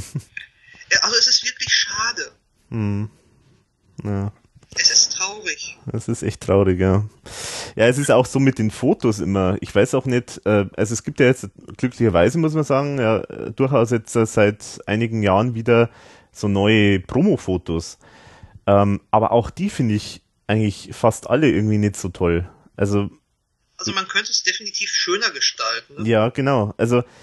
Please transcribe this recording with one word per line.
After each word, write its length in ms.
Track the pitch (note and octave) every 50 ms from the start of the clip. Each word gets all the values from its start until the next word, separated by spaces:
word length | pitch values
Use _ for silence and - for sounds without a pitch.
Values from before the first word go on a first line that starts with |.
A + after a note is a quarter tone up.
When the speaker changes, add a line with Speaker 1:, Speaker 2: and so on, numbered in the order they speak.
| - - - D3+ - _ - - - - _ _ _ - - - - - -
Speaker 1:
Ja, 60 | -
also 160 | - G#3 A3+
es 100 | A3+ -
ist 160 | G#3+ - - -
wirklich 240 | B3 - - - - -
schade. 580 | - - - - - A3 A#3 - F3+ C#3+ - _ _ _ _ _ _ _ -
Speaker 2:
Hm. 400 | A#2+ A2+ G#2+ G#2 G2+ G2+ G#2+ G#2+ _ _ _ _ _ _ _ _ _ _ _ _ _ _ _ _ _ - -
Ja. 280 | G#2 G2+ G2 G2 G2+ - _ _ _ _ _ _ _ -
Speaker 1:
Es 140 | - - -
ist 220 | - - - - -
traurig. 600 | - F#3 G3 G3+ G#3+ G3+ F3 D3 - - - - - -
Speaker 2:
Das 220 | - - A2+ -
ist 140 | - B2+ -
echt 200 | - G#2+ - -
traurig, 380 | - - F#2+ G2 G2+ F#2+ F#2 F2+
ja. 260 | F#2 F#2+ F#2+ G2 G#2 G#2+ _ _ - - - - - - - - - - -
Ja, 120 | - A2
es 100 | A#2+ B2+
ist 140 | C3+ C#3+ -
auch 140 | A2+ B2 B2
so 140 | - - C#3
mit 200 | C3+ C3+ B2+ -
den 120 | A2 A2
Fotos 480 | - - - C#3 G#3 - - A#2+ G#2 G#2
immer. 380 | D#2 E2+ G2 G2 F#2+ F#2 G2+ -
Ich 120 | - - -
weiß 220 | G2+ G#2+ - -
auch 100 | C3 -
nicht, 360 | C3 B2 B2 A#2+ - - - -
äh, 200 | G2+ G#2+ G#2 G2 F#2 -
also 180 | - G#2+ G#2+ A#2
es 100 | A2 -
gibt 160 | - - -
ja 60 | C3+
jetzt 200 | B2 C3 - - F#2+ _ - - - F2
glücklicherweise, 600 | - - B2 - - A#2+ A2 F2 E2+ F2 A#2 C3
muss 160 | E3+ D#3+ D#3+ D3+
man 100 | D#3 D3
sagen, 340 | - C#3 C3+ C#3+ C#3+ C#3+ C3+
ja, 200 | A#2 A2 A2+ F#2+ - - - - A1+ -
durchaus 400 | A#2 - C3 B2+ C#3+ A#2+ A#2+ A2+
jetzt, 240 | B2 A2+ A2+ - -
äh, 100 | A#2 A2+
seit 380 | G#2+ - A2+ G#2 G#2 G#2+ - - - - - -
einigen 380 | - G#2 A2 A#2+ A2 A2+ A2 G#2
Jahren 320 | G2 F#2 G2+ A2+ B2 A#2
wieder 340 | A2+ A2+ B2 A#2+ A#2 A#2 A2+ - - - - - - _ _
so 160 | - - -
neue 520 | G#2 G2 G2 G2 G#2+ A2 G#2+ G#2 G2+ G2 F#2
Promo-Fotos. 1000 | F2+ - - B2+ F3 G#3+ D#3+ - - - F#2 F2+ - - E2 E2 - - - _ _ - - - - - - - - - - - -
Ähm, 340 | - G2+ G2+ G2+ G2+ G2+ - _ _
aber 200 | - A2 A2 -
auch 180 | A2+ A#2+ A2 -
die 200 | - - F#3 G3+
finde 260 | - - C3 A2 G#2+
ich 260 | G#2 - - - - _ _ _ _ _
eigentlich 420 | - G#2 A2 A2 G#2 F#2+ - - - -
fast 360 | - - A2+ - - - -
alle 200 | B2 C#3 D#3 B2+
irgendwie 280 | D#2+ F#2+ G#2+ G#2+ G#2+
nicht 180 | G#2 G#2 G#2 G2+
so 140 | - - F#2
toll. 400 | - - F#2 F2 E2+ E2+ F2+ - - _ _ _ _
Also 340 | - G2+ G2+ G#2 G2+ G2+ - - _ _ _ _ _ _ _ _ _ _ _ _
Speaker 1:
Also 140 | - - -
man 160 | G3 G3 F#3+
könnte 240 | - - G3 G#3+ -
es 120 | A#3 - -
definitiv 460 | F#3 F3+ - A3 G3+ - - G#3+ -
schöner 400 | - - - F3+ F3+ G#3 A#3 G#3
gestalten, 720 | D3+ C3+ - - - - A#2 A2+ A#2 A2+ - _ C#3+ C#3+ G#2+
ne? 60 | A2+
Speaker 2:
Ja, 200 | A#2 A2 A2 B2
genau. 440 | - C#3+ C3+ C#3 C#3 A#2+ G#2 G#2 -
Also, 260 | - A2+ A#2 B2 B2 A#2+ - - -